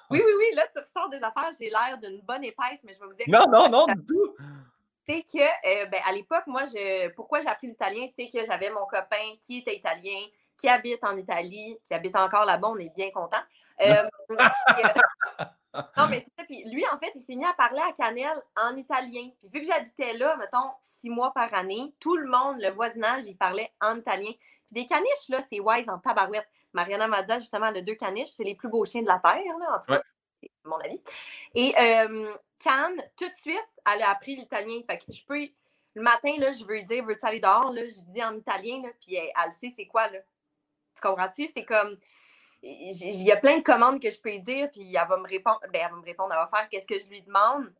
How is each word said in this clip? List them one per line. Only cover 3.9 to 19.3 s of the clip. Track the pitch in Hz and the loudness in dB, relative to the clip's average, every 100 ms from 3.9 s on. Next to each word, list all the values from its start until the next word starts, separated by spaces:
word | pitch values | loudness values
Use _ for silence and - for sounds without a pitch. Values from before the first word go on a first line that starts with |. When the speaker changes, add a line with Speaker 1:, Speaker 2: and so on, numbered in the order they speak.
| 190 - | 2 0
Speaker 2:
tout. | 349 403 - 143 143 127 _ _ _ - | 0 0 -4 -20 -20 -20 _ _ _ -8
Speaker 1:
C'est | 330 | -8
que, | - 302 | -4 2
euh, | 294 - 185 202 190 | 2 2 0 0 -2
ben, | 190 | -2
à | 180 | -2
l'époque, | 202 - 330 294 | -4 -2 -4 -2
moi, | 254 | -6
je, | 277 214 196 190 175 | -6 -6 -4 -2 -4
pourquoi | - - 294 | -8 -4 -2
j'ai | 294 | -2
appris | 214 247 | -6 -8
l'italien, | 226 196 214 254 - | -6 -6 -6 -10 -10
c'est | 247 | -8
que | 170 | -6
j'avais | 220 180 202 | -4 -4 -4
mon | 208 196 | -6 -4
copain | 196 190 214 214 220 | -4 -2 -4 -6 -14
qui | - 247 | -14 -10
était | 240 202 | -8 -6
italien, | - 190 190 196 208 _ _ _ | -6 -6 -8 -10 -12 _ _ _
qui | 240 | 2
habite | 247 240 233 | 2 2 -4
en | 208 196 | -4 -6
Italie, | 185 175 180 208 214 220 - | -4 -6 -6 -12 -14 -16 -8
qui | |
habite | 165 180 196 | -6 -2 2
encore | 190 208 | 2 4
là-bas, | 208 175 214 | 4 2 0
on | 220 | -4
est | 165 185 | -8 -8
bien | 196 | -6
contents. | 196 170 220 - _ _ - | -6 -4 -4 -6 _ _ 2
Euh, | 202 208 220 - - | 6 6 4 -6 -4
Speaker 2:
<laughs> | 220 247 - 262 233 | 6 6 6 4 6
Speaker 1:
et, | |
euh... | 226 247 - - - - - _ _ 139 - - | 6 6 4 4 -8 -8 -10 _ _ -10 -4 2
non, | 285 | 2
mais | - | 2
c'est | - - | -6 -18
ça. | 320 | -16
Puis | 233 220 | -14 -8
lui, | 262 359 | -4 -2
en | 285 | -2
fait, | 381 | -6
il | 277 | -10
s'est | 247 254 | -12 -4
mis | |
à | 349 | -2
parler | 349 240 269 349 | 2 2 2 -2
à | |
Cannelle | - 226 240 285 302 - 208 | 0 -4 -2 -4 -6 -6 -2
en | 240 269 | -2 -4
italien. | 254 262 247 247 247 | -4 -4 -4 -10 -14